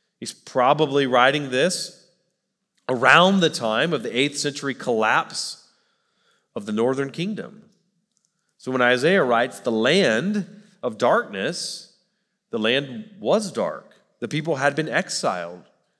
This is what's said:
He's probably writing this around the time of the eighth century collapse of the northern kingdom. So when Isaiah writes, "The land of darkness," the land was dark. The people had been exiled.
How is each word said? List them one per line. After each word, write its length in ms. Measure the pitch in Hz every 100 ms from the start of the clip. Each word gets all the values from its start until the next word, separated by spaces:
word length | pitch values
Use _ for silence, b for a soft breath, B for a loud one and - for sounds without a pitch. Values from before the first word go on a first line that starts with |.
| _ _
He's 120 | 98
probably 720 | - - 131 123 151 151 139 135
writing 440 | 123 127 147 139
this 580 | 127 165 185 - - _ _ _ _ _ _ _ _ -
around 540 | 127 127 147 185 196
the 80 | 160
time 440 | 113 117 110 160
of 100 | 147
the 140 | 113 113
eighth 200 | 143 143
century 380 | 151 143 139 131
collapse 920 | - 113 110 139 - - - - _ _ _ _ _ _ _ _ _ -
of 100 | 104
the 60 |
northern 400 | 107 120 131 139
kingdom. 520 | 143 185 185 87 - - _ _ _ _ _ _ _ _ _
So 140 | -
when 100 | 131
Isaiah 420 | 123 123 143 190
writes, 360 | 135 117 127 -
"The 120 | -
land 760 | 110 117 180 160 110 175 208 180 B B B
of 160 | 123 107
darkness," 960 | 120 208 233 101 110 175 - - - _ _ _ _ _ _
the 80 | 113
land 500 | 110 131 143 117 - 95
was 320 | 104 196 208
dark. 440 | 120 87 80 - _ _ _
The 100 | 117
people 280 | 147 151 139
had 180 | 139 139
been 100 | 156
exiled. 760 | 127 196 - 135 92 85 90 - _ _ _